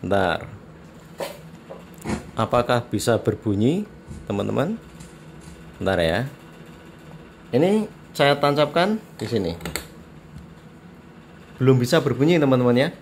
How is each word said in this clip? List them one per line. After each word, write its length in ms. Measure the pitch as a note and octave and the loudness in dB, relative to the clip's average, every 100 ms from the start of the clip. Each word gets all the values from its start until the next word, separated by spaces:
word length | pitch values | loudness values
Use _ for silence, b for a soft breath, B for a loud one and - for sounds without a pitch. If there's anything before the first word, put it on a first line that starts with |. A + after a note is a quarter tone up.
Bentar. 480 | F#2 G2 F#2 E2 - - - - - - - - - - - - - - - - - - - - | 0 0 2 -2 -6 -16 -20 -20 -20 -20 -20 -14 -14 -14 -20 -20 -20 -20 -20 -18 -10 -10 -10 -4
Apakah 480 | A2 B2 A#2+ B2 A#2 | 0 0 2 0 -2
bisa 320 | G#2 - A2+ | -4 0 0
berbunyi, 640 | - G#2 - G2+ A2+ F3 G#3 - - - | 0 -4 -2 0 2 0 -4 -14 -18 -18
teman-teman? 560 | - G2+ G#2 A2 D3 A3+ - - - - - - - - - - | -8 -4 -2 -2 -2 -4 -12 -20 -20 -20 -20 -20 -20 -20 -20 -6
Bentar, 240 | F#2 F#2 | -2 0
ya. 240 | E2 F2 C3+ - - - - - - - - - - - - | 2 0 -4 -10 -20 -20 -20 -20 -20 -20 -20 -20 -20 -20 -2
Ini 320 | A#2+ E3+ G#3+ G#3 - - - | 2 2 2 -2 -10 -20 0
saya 240 | C#3+ C#3+ | 2 4
tancapkan 560 | C#3+ C#3+ D3 D#3 F#3 A3 - - | 2 2 2 2 0 -2 -6 -12
di 60 | A2 | -4
sini. 240 | A#2 F2+ E2+ - D2 - - - - - - - - - - - - - - - - - - | -4 -4 -6 -8 -10 -12 -20 -20 -20 -20 -20 -20 -20 -20 -20 -20 -20 -20 -20 -20 -20 -20 0
Belum 160 | C3 C3 | 4 4
bisa 240 | A#2+ E3 | 4 2
berbunyi, 400 | D3+ A#2+ C#3+ E3+ | 0 0 2 4
teman-teman, 320 | C#3+ B2+ B2 | 4 4 4
ya. 160 | A#2+ D3 - | 2 2 -2